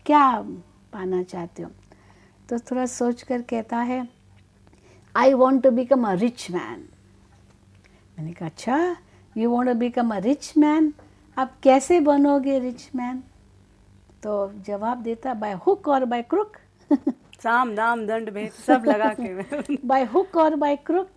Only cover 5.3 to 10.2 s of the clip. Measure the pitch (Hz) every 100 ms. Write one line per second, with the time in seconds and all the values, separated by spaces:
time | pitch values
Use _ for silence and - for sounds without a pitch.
5.3 | 262 254 262 262 240 254 262 226 185 240
6.3 | 240 - 175 110 113 - - _ _ _
7.3 | _ _ _ _ _ _ _ _ - 160
8.3 | 170 165 - - 269 359 339 - _ _
9.3 | 220 233 240 254 240 240 240 233 208